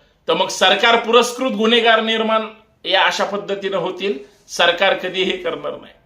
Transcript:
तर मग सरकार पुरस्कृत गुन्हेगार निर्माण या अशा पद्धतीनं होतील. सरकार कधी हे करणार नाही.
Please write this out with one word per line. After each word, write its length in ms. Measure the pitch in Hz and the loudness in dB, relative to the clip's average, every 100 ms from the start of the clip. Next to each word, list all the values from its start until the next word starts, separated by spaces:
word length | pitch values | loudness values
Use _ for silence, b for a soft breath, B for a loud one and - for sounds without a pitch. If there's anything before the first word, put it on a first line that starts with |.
| b b - | b b -2
तर 60 | |
मग 140 | 170 185 | -2 0
सरकार 480 | - 190 196 233 233 | 0 2 4 4 2
पुरस्कृत 560 | 220 233 233 - 262 | 4 4 4 -2 -4
गुन्हेगार 480 | 202 220 240 226 220 | 0 2 2 4 2
निर्माण 460 | 220 226 220 220 214 - _ _ | 2 -2 0 0 -2 -12 _ _
या 200 | 170 185 | -2 2
अशा 200 | 175 - | 2 0
पद्धतीनं 520 | 190 202 - 196 190 190 | -4 -4 -6 -6 -4 -4
होतील. 420 | 175 180 196 254 B B - | -4 -4 -6 -6 B B -12
सरकार 460 | - 262 254 196 | 0 0 2 2
कधी 280 | 185 180 185 | 0 -4 -4
हे 140 | 180 185 | -4 -2
करणार 360 | 165 147 147 | -6 -6 -8
नाही. 220 | 147 - - | -12 -16 -20